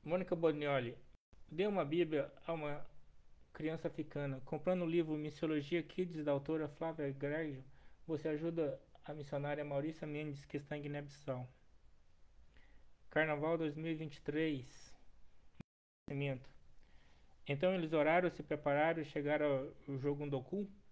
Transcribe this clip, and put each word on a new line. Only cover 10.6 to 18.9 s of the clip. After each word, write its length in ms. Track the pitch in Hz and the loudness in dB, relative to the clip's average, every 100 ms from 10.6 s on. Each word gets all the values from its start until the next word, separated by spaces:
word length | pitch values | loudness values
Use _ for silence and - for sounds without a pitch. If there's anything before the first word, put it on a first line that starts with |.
| 143 151 | -4 -6
em 60 | |
Guiné-Bissau. 680 | 143 143 143 143 - 127 123 - - - - - - - - - - - - - - - - | -4 -4 -6 -10 -6 -4 -6 -12 -20 -20 -20 -20 -20 -20 -20 -20 -20 -20 -20 -20 -20 -20 -4
Carnaval 480 | 151 156 147 151 165 | 2 2 2 2 2
dois 200 | 160 147 | 0 -2
mil 120 | 160 | -4
e 60 | 156 | -2
vinte 220 | 156 - | -4 -6
e 40 | |
três. 720 | - 147 160 143 127 - - - - - - - - - - _ _ _ - 139 143 131 - - - - - - - - - - - | -4 0 0 0 -6 -14 -16 -16 -16 -16 -16 -18 -20 -18 -20 _ _ _ -6 -2 -2 -2 -8 -18 -18 -18 -18 -20 -20 -20 -20 -16 -4
Então 260 | 143 180 | 2 4
eles 200 | 190 165 | 4 4
oraram, 360 | 160 147 165 180 | 4 8 6 6
se 140 | - | 0
prepararam 580 | - 147 147 143 156 | -4 0 4 6 6